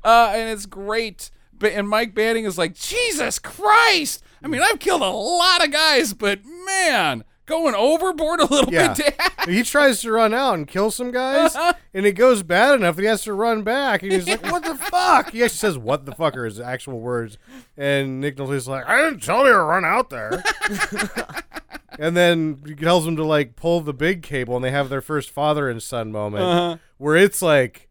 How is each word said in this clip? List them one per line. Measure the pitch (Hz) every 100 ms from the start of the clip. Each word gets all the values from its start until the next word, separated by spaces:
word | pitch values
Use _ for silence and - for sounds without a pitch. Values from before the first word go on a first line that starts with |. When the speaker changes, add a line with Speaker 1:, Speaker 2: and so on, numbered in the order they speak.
Speaker 1:
Uh, | 220 233 226 214
and | 226
it's | 214 196
great. | 185 202 220 226 180 - - _
But, | - 208
and | 202 202
Mike | 214 233
Banning | 208 220 226 214
is | 175
like, | 165 -
"Jesus | - 453 480 311 254 -
Christ! | - - 415 427 466 370 285 - - _
I | 285
mean, | 285
I've | 370 440
killed | 359 359
a | 202
lot | 220 214 349 349 349
of | 311
guys, | 294 320 285 285
but | 196 202 196 202 349 370
man, | 381 349 247 160 120 110 _ -
going | 320 320 214
overboard | 240 320 370 311 311 339
a | 302
little | 285 247
Speaker 2:
Yeah. | 165 -
Speaker 1:
bit, | - 285 -
Dad." | 359 - 370
Speaker 2:
He | 196
tries | 240 285 285 220
to | 233
run | 220 220
out | 226 269 180
and | 147
kill | 185 214
some | 208 247
guys, | 247 262 277 330 262
Speaker 1:
Uh-huh. | 339 349 _
Speaker 2:
and | 190 202
it |
goes | 190 247 233
bad | 165 175 254 277
enough | 180 160
that |
he | 202
has | 214
to | 226
run | 202 233 220
back. | 208 254 277 202
And | 190
he's | 190 185
like, | 427
Speaker 1:
<laughs> | 392
Speaker 2:
"What | 349
the | 320 277
fuck?" | 349 349 359 311 -
He | 226
actually | 240 -
says, | 214 143
"What | 110 143 139
the |
fuck?" | - 160 135
are | 117
his | 104
actual | 120 123 - 123
words. | 117 120 113 110 _ 254 - -
And | 139 139 135 131
Nick | 143 135
Nolte's | 135 139 127
like, | 135 127
"I | 233
didn't | 320 226
tell | - 208 269
you |
to | 214
run | 156 175 165
out | 214 262
there." | - 107 123 415 440 427
Speaker 1:
<laughs> | 415 415 - - - - 359 - - _ - _ -
Speaker 2:
And | 156 175
then | 175 170 156 139 147
he | 147
tells | 160 175 160
him | 160
to, |
like, | 156 151 131 -
pull | 165 170
the | 151
big | 131 156 185
cable, | - 143 120 123
and | 127
they |
have | 139 139
their | 135
first | - 151 -
father | - 151 151 139
and | 113
son | - 123 110
moment | 107 104 104
Speaker 1:
Uh-huh. | 180 175 175 165 _ _
Speaker 2:
where | 143 160
it's | 202 -
like | 175 147 123 - _